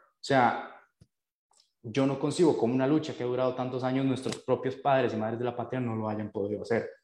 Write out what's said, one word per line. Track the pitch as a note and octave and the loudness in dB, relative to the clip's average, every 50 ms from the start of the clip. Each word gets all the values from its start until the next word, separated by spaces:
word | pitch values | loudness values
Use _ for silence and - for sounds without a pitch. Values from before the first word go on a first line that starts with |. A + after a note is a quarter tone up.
| _ _ _ | _ _ _
O | _ - | _ -2
sea, | - C#3 C3 B2 A2+ - - - - - - _ _ _ _ - _ _ _ _ _ _ _ _ _ _ _ _ _ _ _ | 2 4 4 4 4 2 0 -8 -12 -16 -20 _ _ _ _ -20 _ _ _ _ _ _ _ _ _ _ _ _ _ _ _
yo | - A2+ G#2 C3+ C3+ | -12 -4 0 0 2
no | C#3 C#3 C3 | 2 0 0
concibo | - D3 C#3+ - F3+ D3+ B2 | -2 -2 2 4 4 4 4
cómo | - A2+ A#2 B2+ | 4 2 2 2
una | C3 C3 | 2 2
lucha | C3+ D3+ D#3 D3+ - A#2 | 4 2 2 0 -2 -6
que | - B2 | -4 -4
ha | |
durado | B2 B2 B2 B2+ B2+ B2+ | -2 0 0 0 0 0
tantos | C3 B2+ B2+ B2 B2+ B2+ | -2 -4 -4 -4 -2 -2
años | B2+ B2+ C3+ C3+ | 0 0 0 2
nuestros | C3+ B2+ A2+ - A2+ - | 0 0 0 -2 -4 -6
propios | - - - B2+ A#2+ - C3+ C3 | -4 -2 -2 -2 0 0 -4 -4
padres | - - C#3+ C3+ C3+ B2+ A2+ | -2 0 2 4 4 4 2
y | - | 0
madres | G#2+ A2 A2 A#2 A#2 | -2 -2 -2 -2 -2
de | A#2+ | -4
la | B2 A#2+ | -4 -4
patria | A#2+ A#2 - B2+ C3 | -4 -6 -6 -4 -4
no | B2 A#2 A2 | -4 -2 -4
lo | A2 A2 G#2+ | -2 -4 -4
hayan | G#2+ G#2 G#2+ G#2 | -4 -4 -6 -6
podido | - G#2+ G2 G2+ G#2 G2 | -4 -4 -4 -2 -4 -4
hacer. | F#2 - A#2 G#2+ F#2+ - - _ | -2 0 0 0 0 -4 -10 _